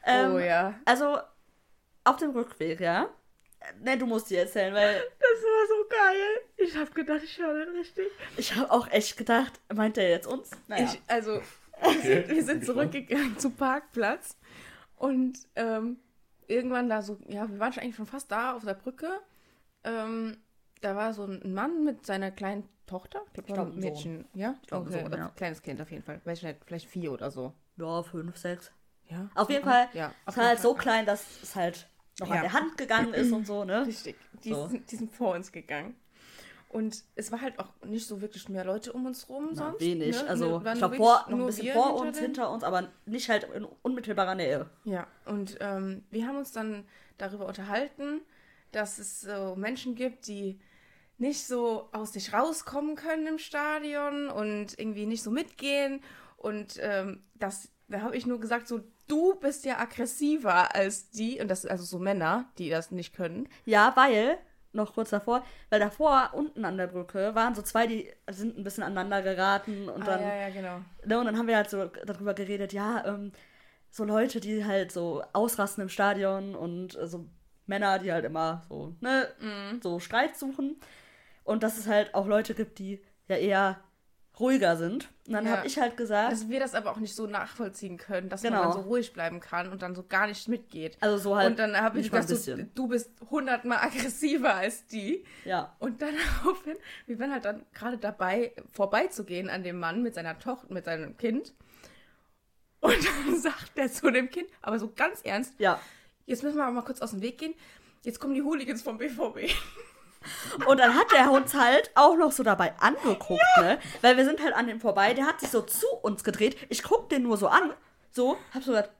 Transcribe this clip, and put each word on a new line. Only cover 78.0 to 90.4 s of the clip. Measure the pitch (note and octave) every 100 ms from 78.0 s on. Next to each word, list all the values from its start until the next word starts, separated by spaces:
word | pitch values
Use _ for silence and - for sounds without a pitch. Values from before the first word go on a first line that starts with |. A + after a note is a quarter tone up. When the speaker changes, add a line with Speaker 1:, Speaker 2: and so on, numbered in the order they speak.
| F#3
Speaker 1:
halt | E3+ D#3
immer | D#3+ D#3+ E3+ -
so, | D3 D3 E3
ne, | B3 C4+ - -
Speaker 2:
Mhm. | G#3+ G3+ G3+ A#3
Speaker 1:
so | F#3 F3
Streit | - A3+ D4 -
suchen. | C4+ C4+ C#4 D#4 - - - - _ -
Und | - A3
dass | A3 A3
es | G#3
halt | G#3 G#3
auch | F#3+ G3
Leute | G#3 A3
gibt, | A3 G#3+ -
die | F#3+ G3 _ _ _
ja | F#3+
eher | G3 G3 G3 F#3+ - _ _ _ _ -
ruhiger | B3 C4 F#3 E3
sind. | E3+ A#3 - _ -
Und |
dann | G#3+ A3
Speaker 2:
Ja. |
Speaker 1:
hab | A3+ C4+
ich | D4
halt | A#3+ A#3+
gesagt, | A3+ G#3 A3+
Speaker 2:
Dass | A3+ A3
wir | C4
das | C4 B3
aber | G#3
auch | A3
nicht | G#3+ -
so | G#3+
nachvollziehen | G#3 - - G#3+ F#3+ G3 F3
können, | - F#3+ F#3
dass | F#3+
man | A#3
Speaker 1:
Genau. | A3 E3+
Speaker 2:
dann |
so | F#3
ruhig | F#3+ B3 A#3
bleiben | - E3+ F3
kann | - E3+ F3+
und | F#3+
dann | F3+ F3+
so |
gar | F3+ F#3+ G#3
nicht | G3+